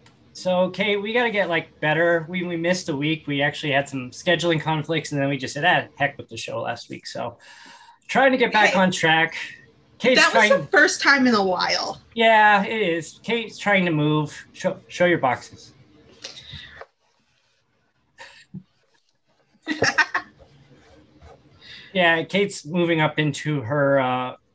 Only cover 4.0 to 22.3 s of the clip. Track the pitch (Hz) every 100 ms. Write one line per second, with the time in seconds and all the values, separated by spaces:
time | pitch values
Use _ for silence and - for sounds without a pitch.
4 | 123 - 175 165 170 156 160 156 143 160
5 | - 143 139 139 127 143 170 151 117 -
6 | 143 - - 113 - 117 120 117 - 127
7 | - - 120 - - - - - - _
8 | - 233 269 254 240 214 202 185 185 -
9 | 160 160 160 - - - - _ _ -
10 | 240 247 220 226 214 180 147 196 359 -
11 | 320 277 254 214 190 180 175 180 - -
12 | - 226 226 220 214 208 202 226 185 165
13 | 156 - - 233 208 - 202 196 180 151
14 | 147 151 147 - - - 180 - - -
15 | 175 160 127 117 - - - _ _ _
16 | _ - - - - - - - - _
17 | _ _ _ _ _ _ _ _ _ _
18 | _ - - - _ - - _ _ _
19 | _ _ _ _ _ _ - 311 - -
20 | - - - - - _ _ - _ -
21 | _ _ - - _ _ - - - 190
22 | 170 165 156